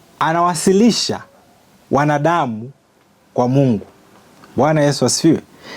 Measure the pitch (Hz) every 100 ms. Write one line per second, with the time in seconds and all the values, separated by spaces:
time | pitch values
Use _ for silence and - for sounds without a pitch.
0 | _ - 147 165 175 160 - 190 240 -
1 | - 95 - _ _ _ _ _ - 131
2 | 147 147 156 170 139 110 120 - _ _
3 | _ _ _ - 123 135 135 104 - -
4 | _ - _ - - - 143 156 147 139
5 | 123 - 165 123 - - -